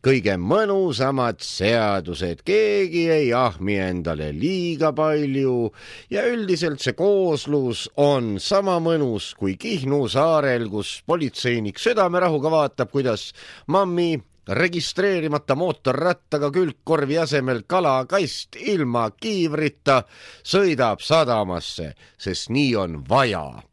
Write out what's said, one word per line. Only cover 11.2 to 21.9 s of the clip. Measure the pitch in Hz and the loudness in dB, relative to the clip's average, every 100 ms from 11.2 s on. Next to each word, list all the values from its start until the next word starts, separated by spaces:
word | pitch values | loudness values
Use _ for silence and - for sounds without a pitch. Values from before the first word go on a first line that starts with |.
| 139 - 127 120 107 - | -2 -2 -2 0 -2 -2
südamerahuga | 226 220 180 180 180 151 147 | 0 2 2 2 2 2 2
vaatab, | 160 147 - 123 | 2 0 -2 -2
kuidas | 139 127 107 - - - - - | 0 0 -2 -6 -16 -20 -18 -2
mammi | 180 190 175 170 156 - _ | 0 2 0 0 -2 -6 _
registreerimata | - 98 175 175 - - 202 185 156 147 - 135 | -6 0 0 0 -6 -2 0 0 0 -2 0 0
mootorrattaga | 180 - - 127 175 175 _ 151 143 | 0 -2 -2 0 0 -2 _ -2 0
külgkorvi | 160 175 - - 156 139 156 | 0 0 -2 0 0 2 0
asemel | 156 139 131 120 | 0 0 0 -4
kalakast | - 185 165 131 127 196 156 - - - | 0 0 2 0 0 -2 -2 -6 -14 -10
ilma | 285 190 131 120 113 - | -4 -2 0 0 -2 -4
kiivrita | 220 202 165 147 151 - - 135 - - - - | -4 -2 0 0 -2 -2 2 2 2 -20 -20 -18
sõidab | - 185 196 135 120 98 | -2 2 2 2 0 0
sadamasse, | - 160 139 113 98 85 - - 78 | 0 2 4 2 0 -4 -6 -10 -12